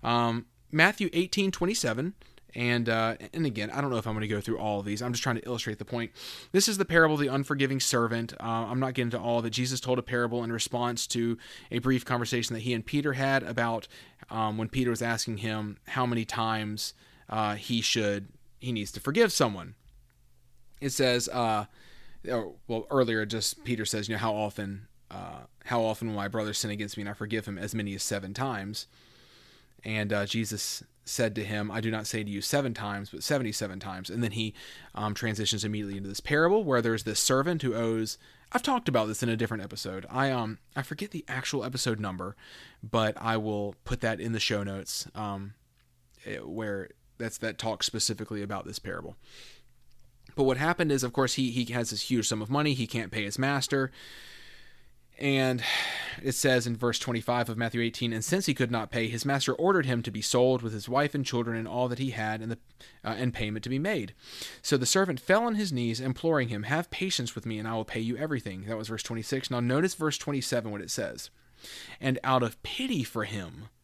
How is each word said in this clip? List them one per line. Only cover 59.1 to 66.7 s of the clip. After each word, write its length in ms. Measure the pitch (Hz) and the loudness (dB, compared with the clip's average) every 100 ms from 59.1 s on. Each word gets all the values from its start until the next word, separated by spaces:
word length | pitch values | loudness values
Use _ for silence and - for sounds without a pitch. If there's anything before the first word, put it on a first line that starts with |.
| 117 | 0
master 280 | 135 139 135 | 0 2 2
ordered 340 | 131 175 190 135 | 2 4 4 4
him 160 | 120 | 0
to 80 | 120 | 0
be 100 | 104 | -4
sold 400 | - 123 127 127 | 2 6 6 6
with 120 | 113 | 0
his 160 | 107 101 | -6 0
wife 260 | 127 147 | 2 2
and 100 | 143 | 0
children 320 | 131 123 117 113 | 0 0 0 -2
and 120 | 113 | -2
all 180 | 120 123 | 0 0
that 140 | 123 | 0
he 100 | 135 | -4
had, 300 | 113 107 110 | -2 -2 -2
and 100 | 113 | -4
the, 80 | 117 - - - - | -6 -10 -20 -20 -10
uh, 100 | - 107 | -6 -2
and 160 | 127 | -2
payment 300 | 120 107 107 | 0 -4 -4
to 80 | 113 | -2
be 80 | 131 | -2
made. 340 | 175 196 98 - - - - - | 0 0 -4 -10 -18 -12 -12 -10
So 160 | - 143 | 2 2
the 100 | 123 | 4
servant 340 | 190 190 131 | 4 4 0
fell 240 | - 190 | 6 6
on 100 | 233 | 6
his 180 | 214 202 | 2 0
knees, 280 | 131 120 117 | 2 0 0
imploring 480 | 131 127 165 151 120 | -2 0 2 4 2
him, 160 | 110 | -2
'Have 260 | 110 | 0